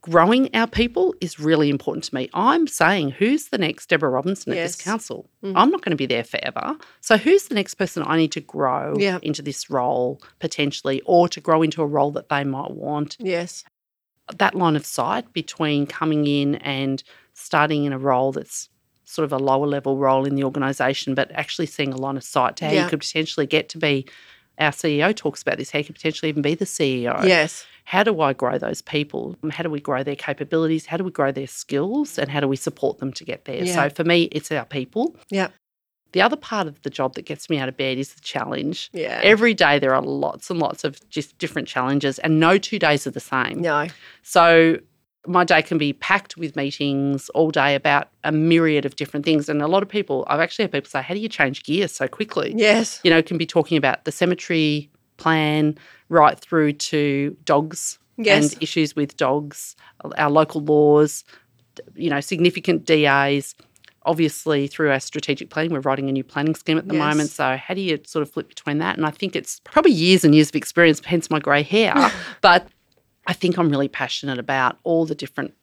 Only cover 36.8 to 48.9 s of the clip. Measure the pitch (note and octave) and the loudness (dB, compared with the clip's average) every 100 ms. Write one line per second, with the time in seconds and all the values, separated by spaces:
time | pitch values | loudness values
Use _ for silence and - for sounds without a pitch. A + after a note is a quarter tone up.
36.8 | C#3 - C3+ - - D3 - D#3 C3 C3 | -12 -4 -4 -4 -12 -14 -6 -4 -4 -4
37.8 | C3+ B2+ C#3 - - C3+ A#2+ C3+ C#3+ F3 | -4 -4 -6 -10 -10 -6 -6 -6 -6 -8
38.8 | - F#3 - A#2 G3 G#3+ A#3 G#3+ D#3+ C#3+ | -10 -8 -6 2 4 6 6 4 4 4
39.8 | C3+ C3 C#3 C#3 D3 - - F3 D3+ - | 4 2 0 -4 -4 -6 -8 -2 -2 -2
40.8 | D#3 C#3 _ - D3 _ D#3+ - - C3 | -8 -8 _ -8 -8 _ -8 -8 -6 -4
41.8 | B2+ C#3+ C#3 C3 D#3+ D#3 D#3+ F#3+ - G#3 | 0 0 -2 -2 0 4 6 4 2 0
42.8 | E3 D3 - - - C3 B2 - E3+ D3 | 2 2 -2 -10 -6 -4 -2 -4 -2 -2
43.8 | D#3 - - - - F#3 E3+ E3 E3 E3 | -4 -10 -20 -20 0 6 8 8 6 4
44.8 | _ _ _ _ - F3+ F3 E3 D3+ E3 | _ _ _ _ 0 2 4 4 2 -2
45.8 | D3 C3+ - G3 G3 - D#3+ C#3+ C#3 - | -2 -4 0 -2 -2 -12 -8 -4 -6 -4
46.8 | C#3+ C#3 C#3 C#3 - - D#3+ D#3 C#3 C#3 | -2 0 0 -2 -4 0 0 2 2 2
47.8 | D3 C#3+ - _ D3 D#3 D#3+ E3 E3 D3 | 2 2 0 _ -2 0 4 4 4 2
48.8 | C#3 | -2